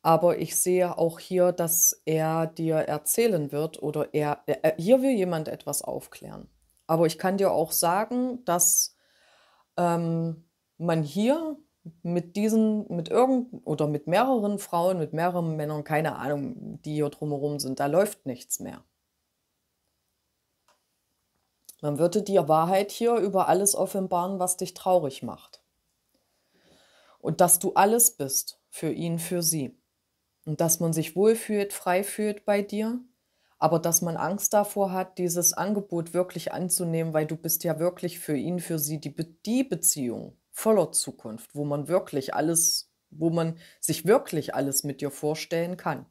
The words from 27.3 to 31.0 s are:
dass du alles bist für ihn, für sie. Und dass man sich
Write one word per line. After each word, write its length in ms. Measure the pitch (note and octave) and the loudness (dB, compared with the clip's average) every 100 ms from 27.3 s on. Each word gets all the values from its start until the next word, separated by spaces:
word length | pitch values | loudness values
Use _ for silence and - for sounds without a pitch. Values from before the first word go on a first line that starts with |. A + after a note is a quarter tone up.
| D#3+ | 2
dass 180 | F3 - | 4 4
du 160 | F#3+ | 2
alles 420 | - G3+ A#3 - - | 4 4 6 2 0
bist 440 | C3+ - - - _ | -4 -4 -6 -16 _
für 200 | - D#3+ | -6 -4
ihn, 280 | - E3+ E3 | -2 -2 -4
für 240 | E3 F3+ | -2 0
sie. 360 | E3+ D#3+ C3 - _ _ _ _ _ _ - | 0 0 -4 -8 _ _ _ _ _ _ -8
Und 140 | D3+ | 0
dass 200 | E3 - | 0 2
man 120 | E3 | 0
sich 240 | D#3+ | 0